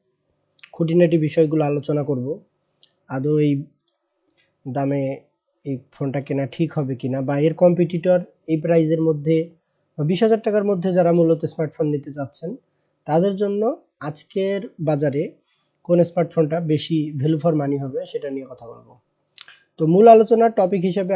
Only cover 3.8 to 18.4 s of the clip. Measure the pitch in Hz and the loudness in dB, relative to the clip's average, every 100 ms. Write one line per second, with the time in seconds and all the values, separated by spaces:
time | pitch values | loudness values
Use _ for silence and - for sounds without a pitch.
3.8 | _ _ _ _ _ _ _ _ 139 131 | _ _ _ _ _ _ _ _ -8 -4
4.8 | 139 139 135 139 _ _ _ _ 143 135 | -2 -2 -4 -8 _ _ _ _ -10 -10
5.8 | _ - 139 131 135 139 139 - 160 - | _ -10 -6 -6 -6 -6 -6 -4 -4 -4
6.8 | 135 123 127 131 135 143 156 160 180 175 | -6 -6 -6 -4 -4 0 0 2 2 4
7.8 | 170 175 185 180 180 _ - 160 165 170 | 0 -2 0 0 0 _ -4 -4 2 2
8.8 | 160 160 160 151 147 165 170 _ _ _ | 2 2 0 0 0 0 -2 _ _ _
9.8 | _ - 147 180 220 220 226 208 202 196 | _ -6 -2 2 2 2 2 0 0 0
10.8 | 185 180 170 170 165 160 160 - 147 - | 0 2 4 4 4 2 -2 -6 -6 -2
11.8 | 151 147 143 147 135 - 165 254 _ _ | -2 -2 -6 -10 -12 -10 -12 -12 _ _
12.8 | _ _ - 156 196 196 202 202 220 330 | _ _ -2 0 0 0 -4 -2 -4 -4
13.8 | _ - 151 151 - 196 190 202 233 - | _ -14 -12 -12 -10 -6 -4 -4 -8 -8
14.8 | 156 147 147 135 202 - _ _ _ _ | -4 -2 -2 -2 -6 -10 _ _ _ _
15.8 | - 175 170 - 170 - 151 160 165 151 | 0 2 2 0 -2 0 0 0 -2 -2
16.8 | - 160 151 147 147 160 165 156 139 139 | 0 -2 -2 -4 -2 0 0 0 0 -4
17.8 | 135 143 180 156 147 135 | -4 -8 -8 -8 -8 -10